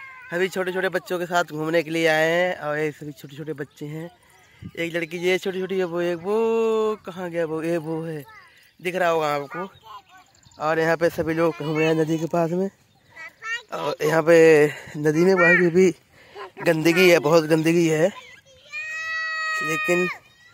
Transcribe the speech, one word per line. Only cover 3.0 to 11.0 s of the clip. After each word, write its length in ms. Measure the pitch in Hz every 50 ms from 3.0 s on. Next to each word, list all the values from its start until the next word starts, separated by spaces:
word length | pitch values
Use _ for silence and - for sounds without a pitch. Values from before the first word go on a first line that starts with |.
| 151 147 147
छोटे 240 | - - 143 143
छोटे 160 | 139 160 151 156
बच्चे 320 | 139 147 143 _ - 151
हैं। 240 | 147 151 156 165 170 - _ _ _ _ _ _ _ _ _ - - -
एक 180 | - 165 170 160
लड़की 240 | 170 170 156 165 180
ये 180 | 170 180 185 180
छोटी 220 | - 196 180 185
छोटी 180 | 185 180 196 190
है, 60 | 185
वो 160 | 170 165 175
एक, 180 | 175 175 175 165
वो 760 | 165 190 208 220 226 226 226 226 226 226 220 220 220 214 214 208 -
कहाँ 240 | 175 165 180 185 175
गया, 160 | 165 170 165
वो 160 | 151 160 160 160
एक 160 | 165 170 170
वो 200 | 151 156 160 160 165
है, 200 | 165 160 151 139 147 - - - _ _ _ _ _ _ _
दिख 160 | 156 180 170
रहा 120 | 185 180 170
होगा 260 | 165 160 156 147 147
आपको। 340 | 143 143 135 - 165 185 - - _ _ - - - - _ - 370 - _ _ _ _ _ _ -
और 200 | - 156 165 160
यहाँ 180 | 160 160 165
पे 120 | 160